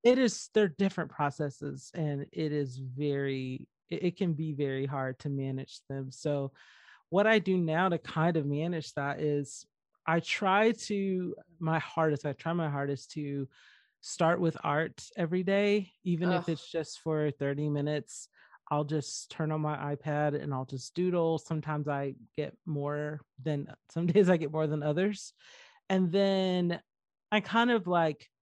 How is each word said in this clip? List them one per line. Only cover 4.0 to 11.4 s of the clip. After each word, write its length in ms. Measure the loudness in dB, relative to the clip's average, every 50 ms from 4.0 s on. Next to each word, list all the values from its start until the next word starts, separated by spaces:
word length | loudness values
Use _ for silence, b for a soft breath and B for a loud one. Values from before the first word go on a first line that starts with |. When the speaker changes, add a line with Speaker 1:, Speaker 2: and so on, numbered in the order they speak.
| -2
Speaker 1:
it 140 | -2 -2 0
can 140 | 0 0 0
be 180 | -2 -2 -4 -2
very 320 | -2 -2 -2 -2 -2 -4
hard 340 | -4 -2 -2 -4 -4 -6 _
to 80 | -6 -4
manage 500 | -4 -2 -4 -4 -4 -6 -8 -10 -16 -20 _ _
them. 220 | -8 -8 -8 -10
So 420 | -12 -6 -4 -2 -2 -2 -2 -6 _ B B B B B B B B B B _
what 160 | 0 2 4
I 120 | 6 4 4
do 200 | 4 2 2 2
now 320 | 2 2 2 2 2 2
to 80 | 2 0
kind 400 | -4 -4 -2 2 2 2 2 2
of 80 | 0
manage 480 | 0 -2 -2 -2 -2 -2 -4 -6 -6 -6
that 260 | -4 -4 -4 -4 -2
is 460 | 0 0 0 0 -2 -4 -10 -16 -18 _ _ _ _ _ _ _ _
I 140 | 0 2 2
try 520 | 2 0 -4 0 2 4 4 6 6 4 2 0 -4
to, 500 | -4 -2 0 0 0 0 0 -2 -4 -6 -10